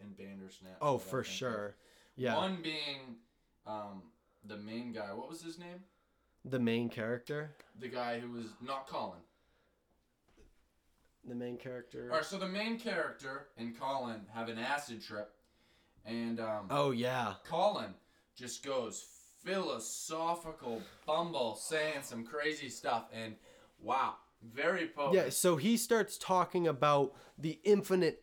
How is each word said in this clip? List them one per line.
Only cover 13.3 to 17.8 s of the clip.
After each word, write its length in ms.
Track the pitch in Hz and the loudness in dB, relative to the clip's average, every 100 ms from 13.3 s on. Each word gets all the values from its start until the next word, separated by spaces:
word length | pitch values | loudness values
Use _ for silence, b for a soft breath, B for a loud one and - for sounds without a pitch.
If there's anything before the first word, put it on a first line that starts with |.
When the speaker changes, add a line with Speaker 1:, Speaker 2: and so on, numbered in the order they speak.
| 139 - - | -8 -10 -10
Speaker 1:
and 220 | 117 117 | -8 -4
Colin 480 | 139 113 120 107 98 | -2 0 -2 -6 -8
have 160 | 117 113 | -6 -6
an 80 | 113 | -4
acid 440 | 120 143 143 110 | -2 -2 -2 -10
trip, 280 | - 104 104 - b b b b b b | -8 -8 -8 -12 b b b b b b
and, 340 | 110 117 117 117 | -8 -4 -2 -2
um, 280 | 110 107 98 | 0 -2 0
Speaker 2:
Oh, 220 | 139 143 | 2 2
yeah. 440 | 123 120 127 113 95 - | 2 2 2 0 -4 -2
Speaker 1:
Colin 460 | 160 196 196 | 4 4 4